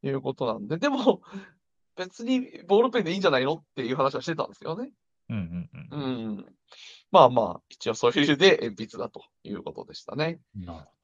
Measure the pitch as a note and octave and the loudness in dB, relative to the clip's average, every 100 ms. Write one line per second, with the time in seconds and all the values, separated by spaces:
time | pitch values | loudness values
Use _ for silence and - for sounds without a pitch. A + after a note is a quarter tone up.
0 | C#3 C#3 - C3 B2 A2 G2+ D#3+ C#4 C4+ | -4 -4 -4 -4 -4 -4 -6 -2 0 2
1 | B3 - - G3 - _ _ _ _ - | 2 2 -2 -16 -16 _ _ _ _ -12
2 | F#3 - A#3 C4 B3+ - - G3+ B3+ B3+ | -12 -8 0 0 0 -12 2 4 4 2
3 | E3+ F#3 F#3 C#3 C3 D3+ _ - A#2+ C3 | 0 2 2 2 2 -2 _ -8 -4 0
4 | C3+ B2+ - D#3+ - - - E3+ C4 _ | 0 0 -6 -6 -6 -8 -10 -8 -10 _
5 | _ _ _ A#2 E2+ F2 - - - C#3+ | _ _ _ -8 -6 -8 -10 -16 -14 -8
6 | C3+ B2+ A2+ G2+ - _ _ - - - | -6 -6 -6 -10 -12 _ _ -20 -20 -20
7 | _ F#3+ C3+ B2 G#2 E2 _ - - A2 | _ 8 8 6 0 -4 _ -10 -6 2
8 | A#2+ B2 D3 C#3+ F#3+ F3 A#2+ G2+ A2 - | 2 4 2 6 6 6 0 -6 -12 -8
9 | - - - _ - G2 - - - - | -10 -10 -20 _ -12 -10 -10 -12 -16 -16
10 | - C3+ D#3+ E3+ _ G#2 F2 E2 D#2+ _ | -12 -6 -4 -6 _ -14 -14 -14 -18 _